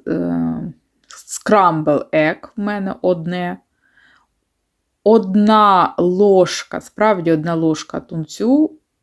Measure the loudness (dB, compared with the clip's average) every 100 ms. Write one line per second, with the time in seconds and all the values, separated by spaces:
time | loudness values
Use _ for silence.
0 | -6 -4 -4 -4 -4 -6 -10 -14 _ _
1 | _ -20 -16 -10 0 2 4 2 0 -2
2 | -2 0 0 -2 -10 -10 -6 -6 -6 -4
3 | -2 -2 -4 -6 -8 -10 _ _ _ _
4 | _ _ _ _ _ _ _ _ _ _
5 | 2 2 2 2 4 4 4 4 2 0
6 | -2 2 4 4 2 -2 -10 -12 -12 -2
7 | 0 0 0 -2 -2 -2 -2 -2 -6 -14
8 | -10 -10 -10 -4 0 2 0 -4 _ _